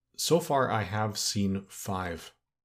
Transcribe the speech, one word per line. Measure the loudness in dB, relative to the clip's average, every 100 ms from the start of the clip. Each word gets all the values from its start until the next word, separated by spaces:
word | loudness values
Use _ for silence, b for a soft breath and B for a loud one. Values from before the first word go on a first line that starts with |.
| _ -4
So | 2 2
far, | 4 2 4
I | 2
have | 0 0 -2 -2
seen | -2 0 0 0 -6
five | -12 -6 -4 -4 -8 -12 _ _ _